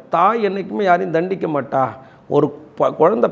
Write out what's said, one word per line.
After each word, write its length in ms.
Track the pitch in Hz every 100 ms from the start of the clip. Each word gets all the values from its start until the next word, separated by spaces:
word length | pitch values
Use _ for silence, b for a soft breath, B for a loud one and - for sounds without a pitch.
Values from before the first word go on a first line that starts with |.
| -
தாய் 380 | 165 190 233 202
என்னைக்குமே 360 | 196 190 214
யாரையும் 300 | 196 175 190
தண்டிக்க 340 | 160 185 190 170
மாட்டா. 400 | 147 123 135 123 101 B B -
ஒரு 240 | 143 147 - - -
ப-, 200 | 135 -
குழந்தை 340 | 160 226 220